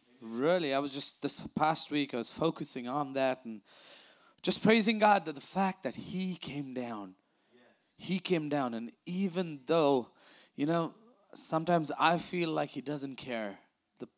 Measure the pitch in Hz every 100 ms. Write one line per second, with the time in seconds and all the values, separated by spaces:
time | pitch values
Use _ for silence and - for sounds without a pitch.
0 | _ - 113 117 147 180 151 135 143 139
1 | - - 143 - - - 156 160 - 147
2 | 135 123 117 - 165 160 151 131 120 143
3 | 139 135 131 127 117 107 - - - -
4 | - - _ _ - - 202 226 202 220
5 | 214 202 160 139 - 185 196 - 127 -
6 | - 185 190 175 - 143 135 127 120 107
7 | 95 92 _ _ _ _ _ _ _ -
8 | - 185 - 175 151 143 123 113 117 -
9 | - 180 196 165 175 147 131 165 143 135
10 | 113 _ - - - - 143 170 160 -
11 | - _ _ - - 160 165 175 143 -
12 | 156 170 - 180 165 156 147 143 127 147
13 | 135 123 131 117 107 92 _ _ _ -
14 | 123